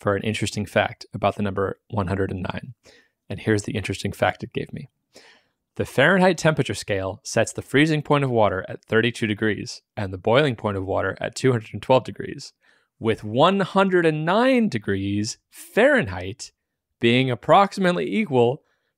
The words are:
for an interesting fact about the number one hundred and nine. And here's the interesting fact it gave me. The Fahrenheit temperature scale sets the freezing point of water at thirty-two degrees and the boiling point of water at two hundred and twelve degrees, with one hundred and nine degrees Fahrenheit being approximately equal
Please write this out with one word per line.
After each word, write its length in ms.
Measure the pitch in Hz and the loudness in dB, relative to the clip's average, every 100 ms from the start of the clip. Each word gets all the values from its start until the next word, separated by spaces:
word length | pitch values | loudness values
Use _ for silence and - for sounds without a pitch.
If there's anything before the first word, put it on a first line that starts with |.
for 160 | 104 98 | -2 -2
an 80 | |
interesting 420 | 110 107 104 - 101 | -2 -4 -4 -6 -2
fact 400 | 110 98 - - | 0 0 -4 -14
about 220 | 104 101 - | -4 -2 -2
the 80 | |
number 340 | 101 95 95 - _ | -4 -2 -4 -6 _
one 180 | 107 92 | -6 -2
hundred 240 | 95 95 | -2 -4
and 100 | 95 | -4
nine. 320 | - - - - - - _ _ - | -8 -8 -12 -18 -20 -20 _ _ -14
And 100 | 104 | -6
here's 240 | - 107 | 0 0
the 140 | - 107 | 0 -6
interesting 340 | 98 98 101 | -6 -6 -8
fact 320 | - 101 - | -2 -2 -2
it 100 | - | -8
gave 200 | - - | -8 -10
me. 160 | - 143 _ _ - - _ _ _ _ - | -12 -16 _ _ -20 -20 _ _ _ _ -8
The 80 | |
Fahrenheit 520 | 104 - 147 190 185 175 | -4 2 4 6 4 2
temperature 380 | 160 156 135 | 0 0 -2
scale 460 | 101 - 98 95 95 | -6 -4 -4 -4 -8
sets 300 | - 117 110 | -4 -2 -2
the 100 | - | -4
freezing 400 | - 135 156 151 | 0 2 4 2
point 220 | - 147 | 0 0
of 60 | 135 | 2
water 360 | 117 104 92 - | 2 2 0 -6
at 160 | - | -12
thirty-two 440 | - 110 117 - 107 | -2 0 2 0 -2
degrees 540 | 104 110 101 107 - _ - | 0 -2 -2 -8 -14 _ -10
and 160 | 98 | -8
the 60 | 95 | -4
boiling 380 | - 123 151 113 | 2 4 2 0
point 200 | 107 98 | -4 -4
of 80 | |
water 320 | 92 95 95 - | -4 -2 -2 -4
at 160 | 107 - | -8 -2
two 160 | 131 | 0
hundred 180 | 123 110 | 0 -4
and 80 | 104 | -8
twelve 220 | - 127 | 2 2
degrees, 500 | 101 101 92 135 - - _ _ _ _ | 2 -8 -12 -12 -16 -20 _ _ _ _
with 240 | 113 107 | -2 -2
one 380 | 107 113 165 196 | -2 2 2 2
hundred 440 | 185 190 196 180 | 0 2 2 4
and 200 | 165 151 | 2 0
nine 440 | 160 202 254 254 220 | 0 2 2 2 0
degrees 680 | 113 - 98 98 101 107 - _ | -2 -2 -2 -2 -2 -4 -8 _
Fahrenheit 1000 | - - - 254 277 117 90 95 - - _ _ _ _ _ | -20 -4 2 4 4 0 -6 -10 -12 -16 _ _ _ _ _
being 320 | 117 120 131 | 2 4 2
approximately 840 | 120 - 175 196 - 185 175 156 | -2 4 4 4 2 0 0 -2
equal 520 | 202 202 127 120 - _ _ _ | -2 0 2 2 0 _ _ _